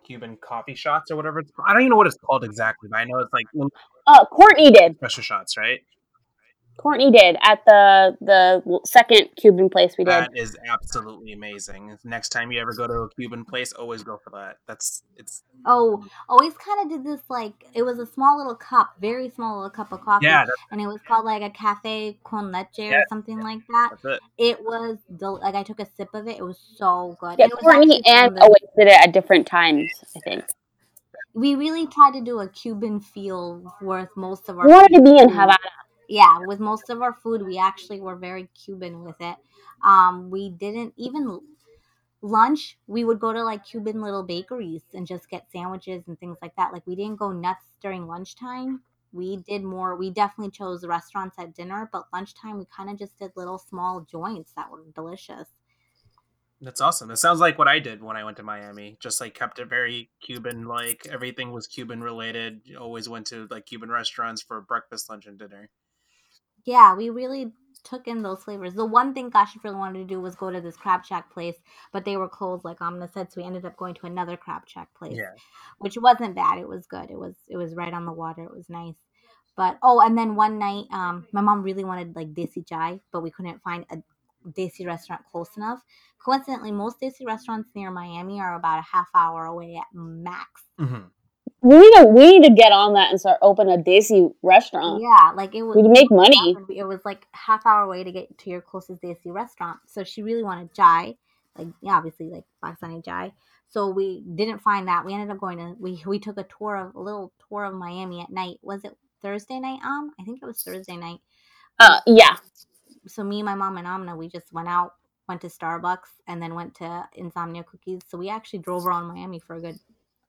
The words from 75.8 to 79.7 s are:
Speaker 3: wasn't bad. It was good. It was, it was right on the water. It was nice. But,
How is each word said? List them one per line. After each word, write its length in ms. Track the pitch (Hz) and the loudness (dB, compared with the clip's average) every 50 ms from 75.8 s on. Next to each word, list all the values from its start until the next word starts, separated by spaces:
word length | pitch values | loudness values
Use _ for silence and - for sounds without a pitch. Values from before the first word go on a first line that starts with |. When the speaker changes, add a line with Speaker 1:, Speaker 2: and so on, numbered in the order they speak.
| 202 202 - | -16 -14 -10
Speaker 3:
wasn't 360 | 240 226 247 240 240 240 202 175 | -4 -2 -2 -2 -2 -4 -12 -10
bad. 220 | 190 175 - 190 | -8 -6 -6 -6
It 100 | 175 175 | -8 -12
was 200 | - 180 185 180 | -16 -18 -20 -20
good. 240 | _ - - 85 - | _ -20 -20 -20 -20
It 80 | - - | -20 -20
was, 160 | 185 180 185 _ _ | -20 -20 -20 _ _
it 100 | - - | -18 -16
was 180 | 180 175 165 165 | -14 -14 -14 -14
right 180 | 175 175 170 175 | -14 -14 -14 -12
on 120 | 170 170 | -14 -14
the 80 | 170 160 | -14 -16
water. 300 | 165 165 165 160 165 165 | -14 -16 -16 -16 -18 -20
It 80 | 170 - | -20 -20
was 140 | 175 170 - | -20 -20 -20
nice. 260 | 170 170 170 170 156 _ _ _ _ _ _ _ _ _ _ _ _ | -20 -20 -20 -20 -20 _ _ _ _ _ _ _ _ _ _ _ _
But, 220 | - 185 180 | -6 -6 -6